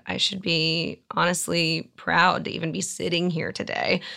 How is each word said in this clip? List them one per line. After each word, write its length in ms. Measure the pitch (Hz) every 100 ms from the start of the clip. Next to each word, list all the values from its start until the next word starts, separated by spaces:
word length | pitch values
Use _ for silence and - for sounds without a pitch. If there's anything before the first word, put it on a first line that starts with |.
| -
I 80 | 185
should 260 | - 196
be 600 | 175 165 160 165 160 - -
honestly 800 | 165 170 175 - 170 160 160 - -
proud 480 | - 170 180 - -
to 60 |
even 200 | - 165
be 80 | 180
sitting 500 | 185 - 175 170 180
here 220 | 160 170
today, 480 | - - - - 185 -